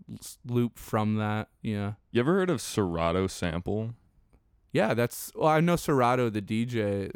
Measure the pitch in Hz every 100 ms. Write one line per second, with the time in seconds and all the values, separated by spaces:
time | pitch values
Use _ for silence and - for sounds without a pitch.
0 | - 107 - - 123 120 120 - - 110
1 | 107 107 107 107 - _ 117 104 101 104
2 | _ 143 127 196 180 131 - - 92 82
3 | 85 90 95 - 87 82 95 104 113 117
4 | _ _ _ _ _ _ _ 147 214 117
5 | 120 - - - 156 156 170 170 - 139
6 | 120 127 120 104 95 110 123 117 104 101
7 | 95